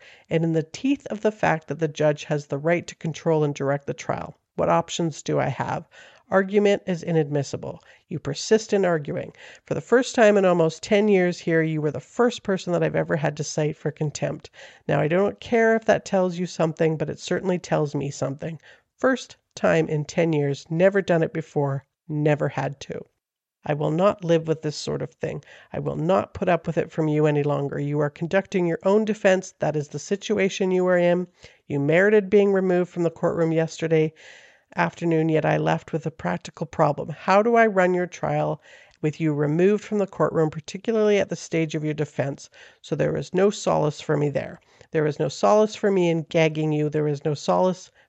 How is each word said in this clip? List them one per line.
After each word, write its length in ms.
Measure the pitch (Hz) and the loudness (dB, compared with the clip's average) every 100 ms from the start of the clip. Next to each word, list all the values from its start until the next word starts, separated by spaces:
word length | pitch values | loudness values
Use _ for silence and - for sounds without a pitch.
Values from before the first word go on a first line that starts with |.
| - - _ | -20 -20 _
and 140 | 165 | 0
in 100 | 165 | 2
the 80 | 160 | 0
teeth 440 | 151 - 262 277 - | -2 -4 -2 -2 -4
of 120 | 214 | -4
the 120 | 220 | -4
fact 360 | 214 - - - | 0 0 0 -4
that 100 | 147 | -6
the 100 | 156 | -4
judge 360 | 147 151 147 | 0 0 0
has 220 | - 151 - | -4 -6 -4
the 120 | 139 | -4
right 280 | 156 175 - | -2 -2 -4
to 80 | - | -8
control 480 | 165 - 170 160 | -8 -4 0 0
and 100 | 147 | 0
direct 320 | 143 139 143 - | -2 -2 -2 -4
the 80 | |
trial. 400 | - - - - - _ - | -8 -6 -6 -8 -16 _ -2
What 140 | 160 | 2
options 520 | 170 - - 165 - | 2 0 -4 -4 -4
do 160 | - 147 | -4 -2
I 100 | 135 | -2
have? 380 | 120 - 160 - - - - _ | -4 -6 -6 -10 -20 -20 -20 _
Argument 520 | 190 190 202 202 202 - | 0 2 2 2 2 -2
is 160 | 170 | -6
inadmissible. 800 | 170 165 143 147 139 - 131 - - _ _ | 0 0 0 -2 -4 -8 -10 -12 -20 _ _
You 100 | 170 | -8
persist 540 | 143 139 - 220 214 | -6 -8 0 0 2
in 140 | 202 180 | 0 0
arguing. 480 | 165 147 131 - - - - - | 0 -4 -8 -10 -14 -20 -20 -8
For 80 | |
the 80 | - | -8
first 320 | - 247 254 | 2 2 2
time 240 | - 214 202 | 4 6 6
in 80 | 185 | 4
almost 360 | 175 160 - | 4 2 -2
ten 260 | - 208 214 | 0 2 4
years 320 | 190 175 170 | 4 2 0
here, 200 | - 160 | 0 0
you 220 | 160 156 | 2 0
were 80 | 147 | -4
the 100 | 139 | -6
first 420 | - - 240 220 | -8 0 0 0
person 300 | - 185 180 | -4 -4 -2
that 100 | 170 | 0
I've 140 | 156 160 | 0 0
ever 200 | 160 160 | -2 -2
had 200 | 147 147 | -2 -4
to 80 | |
cite 320 | 147 - 151 156 | -6 -2 -4 -4
for 140 | 151 | -8
contempt. 580 | - 151 - 147 151 - - - - - | -4 -6 -4 -6 -6 -14 -20 -20 -14 -4
Now, 100 | 151 | -2
I 100 | 151 | 0
don't 300 | 180 202 - | 2 0 -4
care 360 | - 233 226 226 | -2 2 4 2
if 80 | |
that 220 | - - - | 2 0 0
tells 320 | 190 185 170 | 0 0 -2
you 80 | 180 | -6
something, 500 | - 165 156 160 156 | -2 -2 0 0 0
but 140 | 147 | -4
it 80 | - | -8
certainly 400 | - 185 185 180 | -6 -4 -2 -4
tells 360 | - 156 151 | -2 -2 -2
me 160 | 143 139 | -4 -6
something. 480 | - 139 143 160 160 - - _ _ | -6 -6 -6 -10 -12 -16 -20 _ _
First 400 | 254 254 - - _ | 0 0 -4 -20 _
time 320 | - 190 165 160 | -2 2 2 2
in 160 | 151 147 | -2 -4
ten 260 | - 165 | 0 0
years, 320 | 151 143 143 - | 2 0 -4 -6
never 320 | 160 190 196 | 2 2 2
done 200 | 180 170 | 2 2
it 120 | 160 | 0
before, 500 | 160 - 151 139 135 - _ - | -4 -6 -2 -2 -4 -8 _ -8
never 400 | 151 151 147 147 | -2 0 2 0
had 320 | - 139 139 | -2 -6 -8
to. 240 | - - - _ _ _ _ _ - | -12 -12 -14 _ _ _ _ _ -4
I 80 | |
will 160 | 147 151 | -2 0
not 340 | 160 196 - | 2 2 0
live 240 | 170 165 160 | 0 0 0
with 140 | 156 | -4
this 140 | 151 - | -6 -8
sort 260 | - 147 | -6 -6
of 80 | 151 | -8
thing. 340 | _ - 147 - - - | _ -8 -8 -12 -20 -12
I 100 | - | -8
will 160 | 143 143 | -6 -4
not 360 | 156 196 - | 0 0 -2
put 160 | - 180 | -4 -2
up 180 | 165 - | -2 -2
with 120 | 165 | -4
it 120 | - | -4
from 180 | - 156 | -2 0
you 180 | 151 151 | 2 2
any 160 | 147 | 2
longer. 360 | 143 143 143 147 | 0 -2 -4 -4
You 220 | 143 147 | -4 -2
are 80 | 147 | -2
conducting 580 | - 165 190 185 190 175 | -4 -2 -2 0 -2 -2
your 120 | 165 | 0
own 200 | 190 208 | 2 2
defense. 480 | 220 208 196 190 - - | 0 0 2 2 -2 -4
That 180 | 151 151 | -2 -2
is 120 | 143 | -4
the 100 | 147 | -10
situation 720 | - 196 - 202 190 - 190 | -6 -6 -2 0 0 0 0
you 160 | 185 180 | 2 4
are 100 | 180 | 4
in. 300 | 175 175 180 _ - _ - | 4 2 -2 _ -20 _ -6
You 120 | 143 | -2
merited 520 | 143 165 202 214 190 | 2 4 6 4 4
being 240 | 208 202 | 4 6
removed 360 | 190 185 180 175 | 4 2 2 0
from 120 | 175 | 0
the 80 | 165 | -2
courtroom 420 | 165 175 - 165 | 0 -2 2 2
yesterday 640 | 160 160 - 160 160 156 - - - - _ _ | 2 0 -2 0 2 2 -2 -18 -20 -20 _ _
afternoon, 540 | - 170 - 170 160 160 | -2 -2 -2 0 2 4
yet 160 | 156 | 2
I 140 | 156 156 | 2 0
left 340 | 156 160 - | 0 -2 -4
with 140 | 160 160 | -6 -6
a 40 | |
practical 540 | - 175 175 - - | -6 -6 -6 -8 -12
problem. 460 | 165 - 147 - 175 | -8 0 0 0 -6
How 320 | 143 - 196 | -6 2 4
do 140 | 226 233 | 4 4
I 100 | 226 | 4
run 260 | 190 180 | 4 2
your 140 | 180 180 | 2 -2
trial 560 | - 147 147 151 156 - - - _ | -4 -4 -2 -2 -4 -10 -20 -20 _
with 180 | 156 147 | -4 -2
you 140 | 156 | -2
removed 500 | 147 147 160 190 208 | 0 0 4 4 2
from 140 | - 208 | -2 -2
the 80 | 190 | -2
courtroom, 420 | - 151 160 156 | 0 0 2 0
particularly 680 | 151 - 190 - 220 214 202 | -2 -12 -8 -2 2 4 2
at 100 | 196 | 0
the 80 | 175 | -6
stage 380 | - 165 156 | -4 -2 -2
of 100 | 156 | -2
your 80 | 151 | -4
defense? 560 | 151 147 - 139 143 - - - _ | -4 -4 -4 -4 -6 -14 -20 -20 _
So 160 | - 151 | -6 -2
there 180 | 151 | 0
is 200 | 160 143 | -2 -2
no 160 | 180 202 | 2 2
solace 500 | 208 180 160 151 - | 0 -2 0 0 -4
for 160 | - 147 | -2 0
me 140 | 147 | 0
there. 300 | 143 135 - _ _ - | -2 -8 -12 _ _ -6
There 120 | 156 | -2
is 140 | 151 147 | -2 -2
no 100 | 151 | -4
solace 460 | - 202 214 214 | 0 4 4 4
for 160 | - 208 | 0 0
me 180 | 190 170 | 2 2
in 140 | 165 | 0
gagging 500 | 151 170 160 156 156 | 0 2 2 2 0
you. 160 | 151 151 | 0 0
There 180 | 151 151 | 0 -2
is 160 | 143 | -2
no 120 | 156 | -4
solace 560 | 147 - 180 185 175 - _ | -4 0 2 2 -2 -10 _